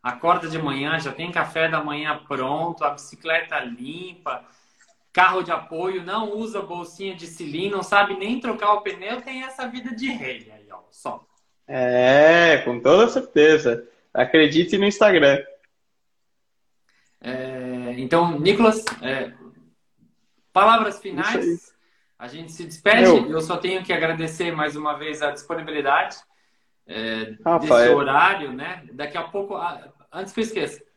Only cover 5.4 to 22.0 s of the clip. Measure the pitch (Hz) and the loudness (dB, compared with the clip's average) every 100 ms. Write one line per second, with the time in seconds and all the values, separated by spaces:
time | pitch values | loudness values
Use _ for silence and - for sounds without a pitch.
5.4 | 170 165 - 160 185 190 170 208 214 208 | -4 -6 -8 -8 -6 -8 -6 -6 -6 -8
6.4 | 226 208 170 175 170 - 196 175 170 165 | -8 -10 -10 -12 -12 -12 -14 -12 -18 -14
7.4 | 160 151 196 202 185 202 202 190 202 247 | -10 -6 -6 -6 0 2 2 -2 -6 -6
8.4 | 247 226 208 208 202 180 190 247 262 254 | -6 -2 0 0 -2 -10 -10 -10 -10 -14
9.4 | 262 - 247 247 233 220 262 233 131 117 | -14 -12 -12 -10 -12 -6 -6 -6 -10 -12
10.4 | 107 107 _ 92 _ _ 135 - _ _ | -16 -20 _ -20 _ _ -12 -12 _ _
11.4 | _ _ - 135 123 123 123 139 151 170 | _ _ -10 -4 0 4 6 8 8 8
12.4 | 170 143 - 120 123 180 226 262 254 151 | 6 4 2 0 4 6 6 2 0 6
13.4 | 151 151 127 117 - _ _ - 139 160 | 6 6 4 -2 -6 _ _ -2 4 6
14.4 | 151 151 175 196 202 202 214 180 139 139 | 6 4 0 2 0 4 4 6 4 4
15.4 | - - _ _ _ _ _ _ _ _ | -4 -20 _ _ _ _ _ _ _ _
16.4 | _ _ _ _ _ _ _ _ 120 131 | _ _ _ _ _ _ _ _ -12 -10
17.4 | 131 131 127 123 123 123 127 165 175 147 | -10 -10 -10 -8 -8 -8 0 2 2 2
18.4 | 170 202 220 220 - - 127 135 - - | 0 4 4 2 -6 -8 -6 -6 -6 -12
19.4 | - _ _ _ _ _ _ _ _ _ | -20 _ _ _ _ _ _ _ _ _
20.4 | _ 185 208 220 214 196 196 - 202 240 | _ 4 6 4 2 -6 -12 -6 -4 -2
21.4 | 175 170 _ _ _ _ | -2 -4 _ _ _ _